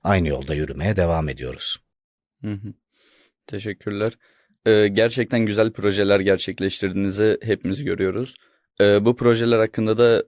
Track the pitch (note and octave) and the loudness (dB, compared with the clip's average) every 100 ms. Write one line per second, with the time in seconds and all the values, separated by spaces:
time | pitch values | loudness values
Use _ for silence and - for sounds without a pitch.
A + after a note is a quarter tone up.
0 | - F#2+ D#2+ C2+ C2+ D2+ D2 C2 F2 G2 | 0 0 0 -2 -4 -4 -6 -4 -2 0
1 | E2+ E2 D2+ C2 B1 B1 - - _ _ | 0 0 -2 -6 -10 -10 -10 -10 _ _
2 | _ _ _ _ G#2+ G2+ G#2 - _ _ | _ _ _ _ -10 -10 -12 -18 _ _
3 | _ _ _ _ - G2+ G#2+ G2 - G2+ | _ _ _ _ -14 -12 -10 -10 -8 -4
4 | G#2+ - _ _ _ _ A2 G#2+ G#2 G2+ | -4 -6 _ _ _ _ 2 4 4 2
5 | A2+ A#2+ A2+ A#2+ A2 G#2 A2+ - G#2 G2 | 0 0 -2 0 0 2 0 0 0 2
6 | G2+ G2+ G2 F#2+ - - F#2+ - G2 F#2+ | 2 4 4 0 0 -4 -4 -4 -4 -2
7 | G2 G2 G#2+ - A2+ G2 F2 G2 C#3 F#2 | -2 0 0 0 -2 -4 -4 -6 -6 -2
8 | F#2+ F#2+ B2+ - _ _ _ - G2+ G2+ | -2 -4 -8 -12 _ _ _ 0 2 4
9 | G#2+ A#2+ A#2+ A2+ A#2 A#2 A2 - A2 A2 | 2 2 2 2 2 2 0 -2 -2 2
10 | A#2+ A2+ | 4 2